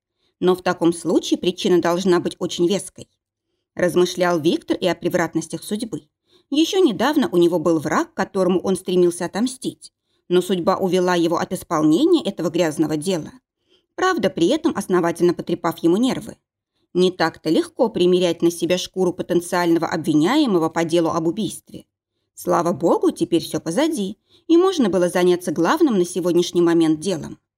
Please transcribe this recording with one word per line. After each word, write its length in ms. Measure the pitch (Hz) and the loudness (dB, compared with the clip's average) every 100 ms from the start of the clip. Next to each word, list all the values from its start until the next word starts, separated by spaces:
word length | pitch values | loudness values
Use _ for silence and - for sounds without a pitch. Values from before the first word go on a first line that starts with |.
| _ _ _ _ | _ _ _ _
Но 160 | 180 180 | 0 0
в 60 | |
таком 300 | 185 180 170 | -2 0 0
случае 460 | 170 156 190 - 330 | 0 -2 -2 0 -2
причина 440 | 185 185 208 175 | -2 -2 2 2
должна 380 | 165 175 190 175 | 2 0 2 0
быть 160 | 147 - | 0 -6
очень 280 | 175 - 175 | -8 -2 0
веской. 400 | 190 - - - _ _ _ _ _ _ - | 0 -6 -18 -20 _ _ _ _ _ _ -4
Размышлял 640 | 175 165 359 - 180 175 | 0 2 0 0 0 0
Виктор 360 | 151 277 - 330 | 0 -2 -4 -4
и 120 | 180 | -2
о 80 | 170 | -2
превратностях 680 | 170 180 165 165 160 160 | -2 -2 -2 -4 -8 -12
судьбы. 460 | - 208 233 151 - _ _ _ _ | -8 -8 -8 -10 -14 _ _ _ _
Еще 300 | 277 320 392 | 0 0 2
недавно 500 | 349 180 240 302 233 | 2 2 0 0 0
у 60 | 175 | 2
него 220 | 170 175 | 2 2
был 200 | 170 160 | 0 0
враг, 340 | 147 185 330 | 0 -2 -2
к 40 | - | -6
которому 420 | 196 196 185 185 | -4 0 0 0
он 160 | 202 180 | 0 -4
стремился 500 | - 185 180 339 175 | 0 2 2 0 -6
отомстить. 680 | 190 254 - 165 - - _ _ _ - | -4 -4 -6 -10 -12 -18 _ _ _ 0
Но 140 | 180 | 0
судьба 360 | 175 185 165 180 | 2 0 0 0
увела 380 | 185 185 180 175 | 0 2 2 2
его 220 | 165 - | 0 -2
от 160 | 185 | -4
исполнения 680 | 185 - 156 156 160 330 320 | -8 -4 0 4 4 4 2
этого 280 | 196 - 160 | 0 -4 -4
грязного 480 | 165 165 147 151 156 | 0 -2 0 -2 -2
дела. 340 | 151 175 - - _ _ _ _ _ - | -4 -4 -8 -18 _ _ _ _ _ -2
Правда, 340 | 370 330 190 | -2 0 -2
при 180 | - 170 | 0 0
этом 260 | 311 330 262 | 2 0 -4
основательно 580 | 196 180 170 165 175 | -2 0 0 0 0
потрепав 440 | 170 - 170 170 165 | 0 -4 -4 -4 0
ему 180 | 170 185 | 0 2
нервы. 380 | 254 160 - - _ _ _ _ _ | 0 -2 -10 -18 _ _ _ _ _
Не 160 | - 185 | 0 0
так-то 380 | 180 165 - - | 0 -4 -2 -2
легко 380 | 320 339 - 233 | 0 -2 -2 -2
примерять 520 | 208 180 180 180 170 | 2 2 4 2 0
на 100 | 170 | -2
себя 260 | 170 170 180 | 0 -2 -2
шкуру 360 | - 190 180 | -2 -2 -2
потенциального 760 | - - 175 170 180 175 165 170 | -2 -2 -2 0 -2 0 0 0
обвиняемого 800 | 175 151 151 165 294 277 180 160 | -2 0 2 2 2 2 0 0
по 140 | 170 | -2
делу 260 | 170 170 165 | 0 0 0
об 180 | 170 165 | -2 -2
убийстве. 580 | 190 190 - - - - _ _ _ _ | -4 -6 -8 -18 -20 -20 _ _ _ _
Слава 400 | - - 175 170 | -10 -2 0 0
богу, 380 | 151 165 415 359 | 0 0 2 0
теперь 320 | - 165 165 | -2 -2 -2
все 180 | 156 156 | -2 -8
позади, 560 | 165 180 320 311 190 214 _ _ - | -4 -2 -2 -2 -6 -10 _ _ 2
и 100 | 330 | 4
можно 320 | 370 359 214 | 4 2 0
было 180 | 185 175 | 2 0
заняться 440 | 180 180 175 180 | 2 2 2 -2
главным 460 | 151 170 320 311 202 | -2 0 2 2 2
на 80 | 175 | 0
сегодняшний 560 | 190 175 170 180 175 | -2 0 0 0 2
момент 380 | 170 170 160 156 | 4 4 2 0
делом. 380 | 175 165 113 - _ | -2 -6 -8 -16 _